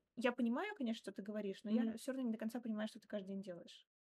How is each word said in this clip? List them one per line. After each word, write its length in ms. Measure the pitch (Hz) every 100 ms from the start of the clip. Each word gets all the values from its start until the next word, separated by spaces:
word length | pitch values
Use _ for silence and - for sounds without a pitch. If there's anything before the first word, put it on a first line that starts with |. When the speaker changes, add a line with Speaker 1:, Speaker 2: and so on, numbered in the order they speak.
| _ -
Speaker 1:
я 140 | 254
понимаю, 420 | 247 233 262 415 415
конечно, 240 | 233 226
что 140 | -
ты 100 | -
говоришь, 400 | 196 214 202 190 208
но 60 |
я 140 | 220 226
Speaker 2:
Мгм. 120 | 226
Speaker 1:
всё 160 | -
равно 120 | 262 240
не 60 |
до 60 | 220
конца 220 | 220 247
понимаю, 260 | 233 214 214
что 100 | 220
ты 80 | -
каждый 220 | 208 190
день 140 | 196
делаешь. 420 | 190 175 - - _ _